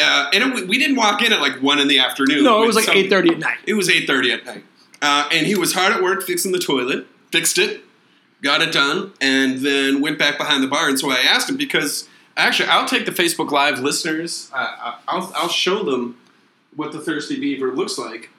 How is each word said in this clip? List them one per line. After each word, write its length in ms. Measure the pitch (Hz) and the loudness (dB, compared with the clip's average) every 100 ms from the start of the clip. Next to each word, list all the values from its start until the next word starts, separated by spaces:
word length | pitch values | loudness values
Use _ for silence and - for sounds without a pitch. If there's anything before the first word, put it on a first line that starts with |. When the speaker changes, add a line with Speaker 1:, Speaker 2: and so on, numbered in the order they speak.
Speaker 1:
uh, 280 | 147 143 139 | 4 2 2
and 200 | 196 262 240 | 0 0 -2
we, 80 | |
we 140 | 185 247 | -2 0
didn't 180 | 302 240 | 0 2
walk 260 | 214 - | 2 2
in 120 | 233 | 2
at, 80 | 196 | 2
like, 200 | 139 127 | 0 -2
one 160 | 135 143 | 0 2
in 120 | 143 | 4
the 100 | 135 | 4
afternoon 460 | 127 - 135 294 269 | 2 2 2 4 6
Speaker 2:
No, 100 | 214 | 6
it 40 | |
Speaker 1:
when 80 | 226 | 4
Speaker 2:
was, 80 | 214 | 2
like, 80 | 208 | 2
Speaker 1:
somebody 200 | 196 190 | 2 4
Speaker 2:
eight 40 | |
thirty 220 | 196 170 | 4 4
at 60 | 160 | 2
night. 180 | 135 117 - | -2 -6 -2
Speaker 1:
It 80 | |
was 160 | 208 180 | 0 2
eight 180 | 165 160 | 2 2
thirty 240 | 135 123 | 2 2
at 140 | 117 - | -2 -6
night. 180 | 104 - _ _ - | -16 -18 _ _ -2
Uh, 260 | 147 143 147 | 2 2 2
and 120 | 160 160 | 0 2
he 100 | 202 | 0
was 180 | 156 | 0
hard 180 | 185 185 | 0 0
at 100 | 220 | 2
work 220 | 180 185 | 0 -2
fixing 300 | - 175 190 | -4 -4 -2
the 60 | 180 | -2
toilet, 460 | 175 135 123 180 - _ - | -2 -2 -2 -4 -8 _ -6
fixed 240 | 165 165 - | -2 0 0
it, 220 | 208 - - _ _ _ _ _ | 0 -2 -14 _ _ _ _ _
got 200 | 139 151 | 0 2
it 100 | 160 | 2
done, 400 | 160 139 170 190 - | 2 2 0 -4 -4
and 400 | 135 135 135 131 | 0 2 2 0
then 400 | 139 139 135 139 | 0 0 2 0
went 180 | 151 151 | 0 0
back 200 | 147 143 | 0 0
behind 260 | 151 143 | -2 0
the 40 | 135 | 0
bar. 200 | 143 160 | 0 0
And 100 | 262 | 0
so 140 | 147 | 0
I 60 | 127 | 0
asked 320 | 139 233 - | 2 0 0
him, 60 | 135 | -4
because, 500 | 143 160 147 - - - _ - | -2 -2 -2 -6 -10 -20 _ -2
actually, 340 | 196 226 - | 0 0 2
I'll 180 | 175 262 | 2 2
take 180 | 254 - | -2 -2
the 60 | |
Facebook 400 | 165 170 165 147 | -2 -2 0 0
Live 280 | 143 143 131 | 2 2 0
listeners, 720 | 139 - 170 156 165 - - 135 | -2 -2 -4 -6 -6 -10 -10 -6
uh, 20 | |
I, 360 | 120 - 120 - - | -6 -6 -12 -10 -6
I'll, 240 | 170 180 151 | -6 -4 -4
I'll 140 | 170 | -2
show 340 | - 185 202 | -2 0 0
them 340 | 170 127 120 - _ _ _ _ _ 143 | 0 -2 -4 -10 _ _ _ _ _ -10
what 160 | 151 | -10
the 80 | 156 | -8
Thirsty 400 | 175 151 - 135 | -6 -6 -6 -6
Beaver 320 | 143 131 131 131 | -4 -2 -4 -2
looks 220 | 214 - | -4 -6
like, 300 | 113 113 - | -8 -10 -18